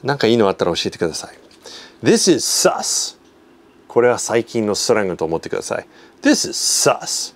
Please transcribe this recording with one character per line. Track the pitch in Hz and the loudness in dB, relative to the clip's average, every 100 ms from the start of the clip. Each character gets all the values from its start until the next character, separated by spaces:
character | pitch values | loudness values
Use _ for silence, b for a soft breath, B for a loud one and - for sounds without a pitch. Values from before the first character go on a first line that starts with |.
な | 131 143 | -4 0
ん | |
か | 110 | 2
い | |
い | 117 | 4
の | 101 | 4
あ | |
っ | 95 | 2
た | |
ら | 92 | 0
教 | 85 98 | 0 -4
え | |
て | - | -4
く | 82 | -4
だ | |
さ | 78 - | -4 -14
い。 | - - _ B B B B | -20 -20 _ B B B B
This | 113 220 - | 2 4 4
is | 139 | 2
sus. | - - - - - - - - _ _ _ _ _ _ _ | 2 0 0 0 -4 -4 -6 -10 _ _ _ _ _ _ _
こ | 123 | 2
れ | 120 | 4
は | 113 | 2
最 | - 113 | 0 -2
近 | 117 117 104 | 0 -2 -2
の | 98 | -2
ス | - | 2
ラ | 110 | 2
ン | 98 | 2
グ | 85 | -2
と | |
思 | 82 82 | -4 -4
っ | |
て | - | -4
く | - | -8
だ | |
さ | - - | -6 -8
い。 | - B B B | -8 B B B
This | 269 302 - | 2 2 0
is | |
sus. | - - - 147 127 - - - | -4 -2 2 2 0 -4 -8 -8